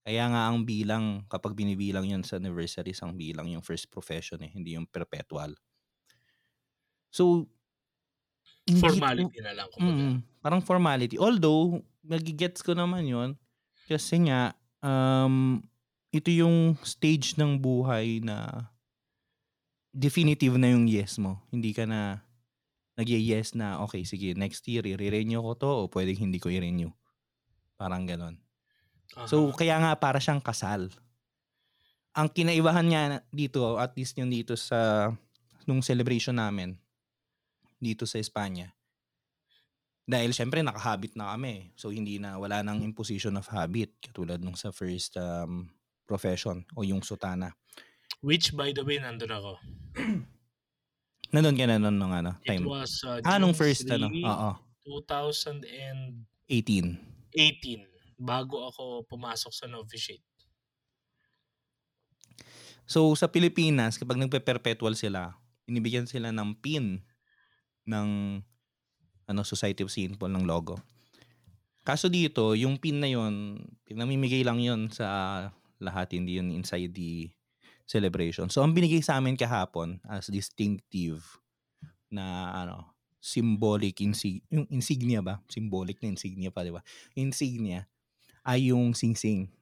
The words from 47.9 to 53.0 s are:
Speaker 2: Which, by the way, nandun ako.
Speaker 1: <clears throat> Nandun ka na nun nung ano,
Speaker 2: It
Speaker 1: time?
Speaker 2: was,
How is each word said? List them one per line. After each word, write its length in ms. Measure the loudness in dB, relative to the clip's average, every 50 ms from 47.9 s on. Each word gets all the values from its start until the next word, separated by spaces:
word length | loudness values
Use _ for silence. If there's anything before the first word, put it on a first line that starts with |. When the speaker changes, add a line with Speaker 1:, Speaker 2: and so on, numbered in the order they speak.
| _ _ _ _ -14 _
Speaker 2:
Which, 300 | 0 0 2 2 2 -2 -2
by 180 | -2 -4 -4
the 100 | -4 -4
way, 140 | -2 -2 -4
nandun 340 | -4 -4 -8 -8 -8 -8 -6
ako. 220 | -6 -8 -8 -12 -14 -14 -16 -18 -18 -16 -18 -14 -8
Speaker 1:
<clears throat> 40 | -6 -4 -2 -2 -4 -6 -10 _ _ _ _ _ _ _ _ _ _ _ _ _ _ _ _ _ _ -6 2
Nandun 240 | 4 6 6 6 6
ka 80 | 4 4
na 140 | 4 4
nun 180 | 4 4 4 4
nung 160 | 2 2 0
ano, 240 | 0 0 0 -2 -4
Speaker 2:
It 80 | -6 _
Speaker 1:
time? 160 | -2 -2 0
Speaker 2:
was, 400 | 0 -2 -4 -4 -6 -6 -8 -8